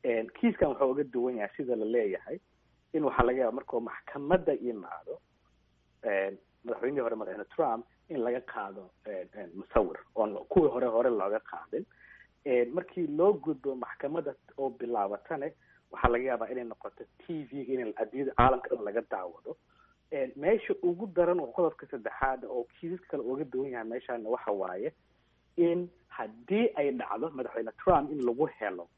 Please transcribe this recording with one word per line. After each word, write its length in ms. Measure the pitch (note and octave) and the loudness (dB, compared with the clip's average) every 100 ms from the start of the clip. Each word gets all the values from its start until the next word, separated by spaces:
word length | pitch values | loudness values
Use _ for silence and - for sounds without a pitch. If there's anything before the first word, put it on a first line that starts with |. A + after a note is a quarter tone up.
Een, 260 | C3+ A#2 A2+ | 0 0 -2
kiiskan 380 | - A#3+ - D#3 | 2 2 4 2
wuxuu 220 | B2 C3+ | 4 2
uga 120 | C3+ | 2
duwan 320 | C#3+ B2+ B2 B2 | 0 0 0 0
yahay 160 | G2+ - | -6 -4
sida 180 | C3 A2+ | -2 0
la 100 | G#2+ | 2
leeyahay 540 | A#2+ G#2 F2+ - D#3+ _ _ _ _ _ | 2 2 -2 -6 -12 _ _ _ _ _
in 100 | D#3+ | 0
waxaa 200 | C#3+ - A#2+ | 2 4 4
laga 140 | C3 | 4
yaabaa 160 | A#2+ B2+ | 2 0
markuu 240 | - B2 | -4 -4
maxkamadda 720 | A#2 - - C#3 C#3+ F#3 D#3+ | -4 -10 -12 -8 2 2 2
yimaado, 680 | C3+ B2 A2 - D#2 - D#3+ _ _ _ _ _ _ _ _ | -2 -4 -6 -10 -14 -12 -14 _ _ _ _ _ _ _ _
een, 340 | A#2 G2 G2 G2 _ _ | -2 0 0 -6 _ _
madaxweynihii 380 | A#2+ A#2 B2 C#3+ | -6 -2 -2 0
hore, 120 | A#2 A2 | -2 -4
madaxweyne 340 | G2+ G2 G2+ - | -6 -8 -8 0
Trump, 300 | C3+ A2+ - _ _ | 0 0 -6 _ _
in 100 | D3+ | -2
laga 180 | A#2 B2 | 0 -2
qaado, 480 | B2 - G2 G2 F#2 _ G#2+ | -4 -8 -8 -10 -16 _ -10
een, 220 | F#2+ F2+ | -10 -10
een, 160 | G#2 F2+ F2 | -12 -14 -14
musawir 440 | F#2+ A#2 F#2 - - - | 0 2 2 -2 -8 -2
oo 300 | G#2+ - - | 0 -2 2
kuwii 200 | - D3+ | 4 4
hore, 140 | B2 B2 | 4 2
hore 240 | A2+ B2+ | 4 4
looga 300 | A2+ G2 G#2+ | 2 2 -2
qaadin. 460 | - E2+ - C#3 G#3 _ - - - _ C#3+ | -4 -14 -8 -8 -8 _ -20 -20 -20 _ 2
Een, 280 | B2 A#2+ | 2 4
markii 340 | D#3+ F3+ - D#3+ | 0 -4 -4 -2
loo 260 | D3+ F#3+ F#3 | 4 4 4
gudbo 360 | D3+ C#3 C#3+ C3 | 0 -2 -4 -4
maxkamadda 580 | B2 - C#3 E3 C#3+ B2+ _ - | -8 -6 -4 -2 -4 -10 _ -4
oo 120 | C3+ | -4
bilaabatane, 840 | A#2+ A#2 A#2 G2 G2+ - D3+ D3 - _ _ _ | -4 -2 0 0 -2 -4 -4 -4 -8 _ _ _
waxaa 180 | - B2 | 2 4
laga 120 | A#2+ | 4
yaabaa 260 | B2+ A#2+ A2 | 2 0 -2
inay 120 | B2+ | -4
noqoto 400 | A#2 - G#2 _ A2 _ | -6 -10 -12 _ -20 _
T 140 | - D#3+ C3 | -8 -8 -6
V-ga 260 | C#3 B2 | -8 -2
in 200 | C3 A2+ G2+ | -2 -2 -4
adduunyada 380 | A2 C3 C3+ - | -4 -2 -2 6
caalamka 340 | B2 B2+ - | 6 6 0
dhan 140 | - | -4
laga 180 | G#2 G#2+ A2 | -2 -2 -2
daawado. 460 | G2+ F2+ E2 - - _ _ _ _ _ | -6 -6 -10 -14 -14 _ _ _ _ _
Een, 200 | C#3+ C3 - | -4 -4 0
meesha 380 | D3 A3 - - | 2 2 2 0
ugu 240 | F3+ F3 G#3+ F3 | 0 0 -2 4
daran 240 | E3+ F3+ | 4 4
oo 120 | C#3 - | 0 2
qodobka 320 | E3 - C#3 | 2 0 -10
saddexaad 560 | C3 G#2+ - C3+ B2+ A2+ | -8 -8 -2 0 0 -4
oo 220 | B2 A#2+ - | -6 -6 -8
kiisaska 320 | E3+ F3+ - | -8 -8 -6
kale 160 | C#3+ | -6
uga 200 | A2+ C3 D3 | -4 -4 -4
duwan 260 | B2+ C#3 | -4 -4
yahay 160 | B2 A2+ | -6 -6
meeshaana 420 | A#2+ - A#2+ A2 | -8 -6 -6 -2
waxa 220 | A#2+ - | -2 -2
waaye 400 | G2+ F#2+ F#2 C3+ _ _ _ _ _ _ - | -2 -2 -4 -6 _ _ _ _ _ _ 2
in 320 | E3+ E3+ F3 _ _ | 2 2 -2 _ _
haddii 600 | - A2 A2 - G3+ A#3 - | -10 -10 -10 0 2 2 2
ay 160 | C#3+ | 0
dhacdo 380 | B2+ G#2 G#2 D#3 | 0 -4 -4 -4
madaxweyne 400 | C#3+ B2 A#2 A2+ - | -4 -6 -4 -6 -2
Trump 280 | - E3 C#3 | 4 4 4
in 100 | D3 A#2+ | 0 0
lagu 200 | A#2+ D#3 - | 2 0 0
helo 300 | G#2 F2+ E2+ | -6 -6 -12